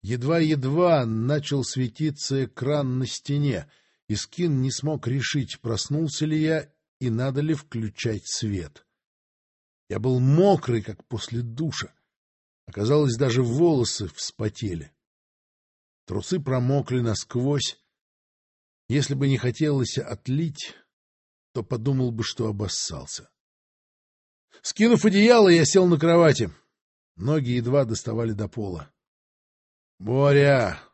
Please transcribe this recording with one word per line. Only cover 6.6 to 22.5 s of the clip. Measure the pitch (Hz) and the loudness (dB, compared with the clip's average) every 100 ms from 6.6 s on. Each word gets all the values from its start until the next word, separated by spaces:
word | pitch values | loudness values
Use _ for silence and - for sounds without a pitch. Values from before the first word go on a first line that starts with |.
| 143 _ _ _ | -4 _ _ _
и | 127 | -4
надо | 113 131 135 | -2 -2 -2
ли | 151 | -2
включать | 151 - 117 107 - 117 107 - | -4 -6 -8 -8 -6 -4 -4 -6
свет. | - 110 98 76 - _ _ _ _ _ _ _ _ _ _ _ | -6 -4 -4 -6 -16 _ _ _ _ _ _ _ _ _ _ _
Я | 101 | -4
был | 123 127 | 0 2
мокрый, | 131 156 202 185 - 117 | 4 6 6 4 2 -4
как | 104 101 _ | -4 -16 _
после | 110 - 117 | -10 -6 -8
душа. | 120 117 160 - 104 _ _ _ _ _ _ _ - | -8 -6 -6 -6 -12 _ _ _ _ _ _ _ -16
Оказалось, | 98 107 147 143 113 | -4 2 2 2 0
даже | 135 120 | 0 2
волосы | 120 127 170 139 113 - 92 | 0 2 2 4 0 -4 -8
вспотели. | - - - 104 - 107 82 71 _ _ _ _ _ _ _ _ _ _ _ - | -8 -14 -6 -6 -4 -8 -8 -12 _ _ _ _ _ _ _ _ _ _ _ -8
Трусы | 95 - 180 | -8 -4 -4
промокли | 139 131 123 139 - 127 | -2 -2 2 0 0 -2
насквозь. | 117 104 - 123 131 143 - - _ _ _ _ _ _ _ _ _ _ - | -2 -4 -4 -4 -2 -2 -4 -10 _ _ _ _ _ _ _ _ _ _ -4
Если | 135 139 | -2 -2
бы | 135 139 | 0 0
не | 131 | 0
хотелось | 123 - 151 139 117 - | -2 -2 0 0 -2 -4
отлить, | - 120 - 135 165 - - - _ _ _ _ _ _ _ | -8 -10 -4 -2 -4 -8 -16 -18 _ _ _ _ _ _ _
то | 123 | -10
подумал | 104 120 120 135 127 | -6 -4 -2 0 0
бы, | 113 | -2
что | 110 - | -6 -4
обоссался. | 110 | -4